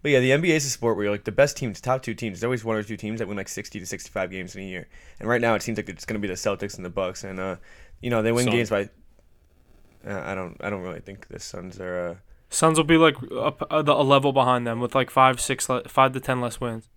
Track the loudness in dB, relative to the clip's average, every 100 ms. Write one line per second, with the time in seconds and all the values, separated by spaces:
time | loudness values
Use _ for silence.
0 | 4 4 6 4 4 2 2 -2 0 0
1 | 0 -2 -2 4 2 2 -6 -6 -2 -2
2 | -2 -6 -8 -4 -2 -2 -2 -4 -4 -8
3 | -8 -6 -6 -6 -8 -10 -10 -12 -10 -12
4 | -8 -6 -6 -6 -12 -12 -12 -12 -14 -20
5 | -20 -10 -2 0 2 0 -2 -6 -6 -12
6 | -8 -6 -4 -4 -4 -4 -6 -10 -8 -4
7 | -4 -6 -12 -8 -6 -8 -12 -20 -20 -10
8 | -2 0 2 2 2 2 0 -2 -4 _
9 | -20 _ _ _ _ _ _ -20 -20 _
10 | -10 -8 -6 -6 -8 -8 -6 -6 -8 -12
11 | -14 -18 -16 -16 -12 -12 -14 -10 -8 -4
12 | -6 -8 _ -20 _ 2 4 4 4 6
13 | 6 4 -8 -4 -4 -4 -2 0 2 4
14 | 6 6 6 4 4 4 0 -2 0 0
15 | 2 6 6 6 -2 -2 0 -2 0 4
16 | 4 4 -2 -2 -2 -4 -6 -6 -12